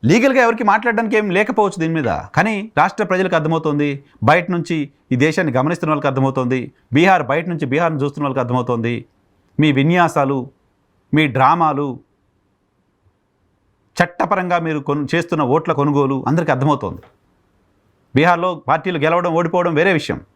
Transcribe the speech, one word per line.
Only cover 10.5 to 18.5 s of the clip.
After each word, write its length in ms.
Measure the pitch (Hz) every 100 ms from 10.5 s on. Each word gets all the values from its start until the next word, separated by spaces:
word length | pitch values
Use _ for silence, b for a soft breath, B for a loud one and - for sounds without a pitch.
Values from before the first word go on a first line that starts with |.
| _ _ _ _ _ _
మీ 120 | 147 156 117
డ్రామాలు, 500 | 135 170 160 139 143 117 _ _ _ _ _ _ _ _ _ _ _ _ _ _ _ _ _ _ _ -
చట్టపరంగా 600 | 175 - 175 190 180 175 165
మీరు 120 | 151 135
కొను-, 200 | 147 139 165
చేస్తున్న 280 | 170 160 131 147
ఓట్ల 180 | 160 143
కొనుగోలు 380 | 147 143 139 135 123
అందరికీ 240 | 165 160 127
అర్థమవుతోంది. 460 | 139 143 95 - - _ _ _ _ _ _ _ _ _ _ 127
బీహార్లో 340 | 165 170 180